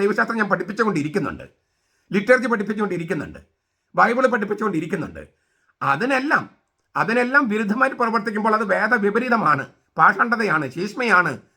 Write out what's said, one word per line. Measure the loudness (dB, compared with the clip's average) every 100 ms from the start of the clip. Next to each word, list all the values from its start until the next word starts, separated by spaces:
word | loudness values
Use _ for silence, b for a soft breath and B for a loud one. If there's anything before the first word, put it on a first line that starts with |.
ദൈവശാസ്ത്രം | 0 0 -2 0
ഞാൻ | 0
പഠിപ്പിച്ചുകൊണ്ടിരിക്കുന്നുണ്ട്, | -2 -2 -2 0 0 -2 -2 -4 -8 -16 _ _ _ _ _ -4
ലിറ്ററേച്ചർ | -2 4 4 4
പഠിപ്പിച്ചുകൊണ്ടിരിക്കുന്നുണ്ട്, | -2 -2 -2 -2 -4 -4 -6 -6 -14 -20 _ _ _ _
ബൈബിൾ | 2 2 4 2
പഠിപ്പിച്ചുകൊണ്ടിരിക്കുന്നുണ്ട്. | 0 -2 -2 -2 -2 -4 -6 -6 -12 -18 _ _ _ _ -6 -2
അതിനെല്ലാം, | 0 0 0 0 -2 -2 _ _ _ _ -4
അതിനെല്ലാം | 0 0 2 2 2
വിരുദ്ധമായിട്ട് | -2 -2 0 0 0
പ്രവർത്തിക്കുമ്പോൾ | 0 0 -2 -2 0 0
അത് | 0
വേദവിപരീതമാണ്, | 0 0 0 0 0 0 0 2 0 -2 _ _ 4
പാഷണ്ഡതയാണ്, | 4 4 0 0 0 0 -2 -6
ശീഷ്മയാണ്. | -8 -2 2 4 2 -2 -12